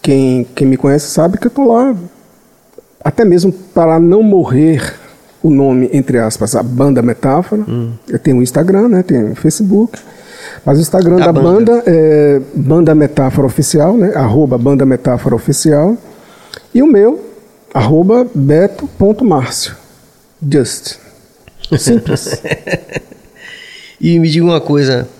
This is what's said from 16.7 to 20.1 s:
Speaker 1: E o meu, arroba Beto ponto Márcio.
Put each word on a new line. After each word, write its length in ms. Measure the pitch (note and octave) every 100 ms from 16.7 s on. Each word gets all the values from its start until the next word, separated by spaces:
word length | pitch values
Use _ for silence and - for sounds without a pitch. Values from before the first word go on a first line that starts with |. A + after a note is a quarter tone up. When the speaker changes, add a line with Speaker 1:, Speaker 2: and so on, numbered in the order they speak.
Speaker 1:
E 80 | A#3
o 60 | D4+
meu, 360 | G#3+ G#3+ D4+ - - _ _ _
arroba 520 | C3+ A2+ D#3 F#3 A#3 B3
Beto 540 | D3 C3+ D3+ G3 - C#4+ -
ponto 260 | G3 A3 A#3+
Márcio. 500 | D3+ B2 - - - _ _ _